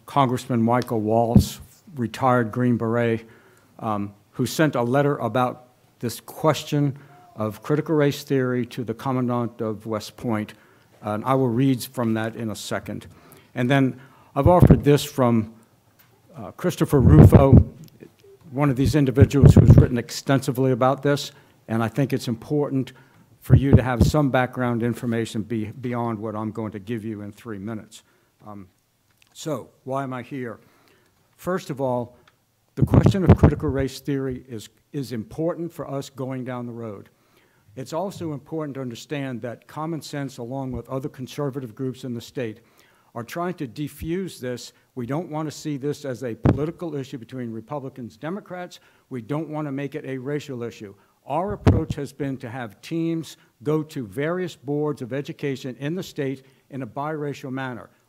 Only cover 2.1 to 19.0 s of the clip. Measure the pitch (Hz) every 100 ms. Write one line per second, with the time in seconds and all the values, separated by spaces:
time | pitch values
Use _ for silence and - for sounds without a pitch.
2.1 | - 127 123 113 110 123 113 113 117 117
3.1 | 113 - - _ _ _ - 113 104 101
4.1 | - _ - 120 - 156 127 120 135 143
5.1 | 143 117 123 123 - - _ _ - 117
6.1 | - - - 160 - - 147 143 - -
7.1 | - - - 107 104 - 151 151 151 143
8.1 | 139 - 139 127 123 120 - 110 113 139
9.1 | 127 123 120 117 - 110 101 110 107 -
10.1 | - 123 107 104 - _ _ _ _ 107
11.1 | 107 117 135 131 113 135 127 - - 117
12.1 | 110 113 113 113 101 - 104 101 104 -
13.1 | - - - _ 123 123 139 131 - -
14.1 | - - 143 139 180 - - 143 143 -
15.1 | - 123 117 107 - _ _ _ _ _
16.1 | _ _ 139 95 - 180 - 160 143 120
17.1 | 151 - - 135 135 - - - - -
18.1 | _ - - - 123 147 123 131 147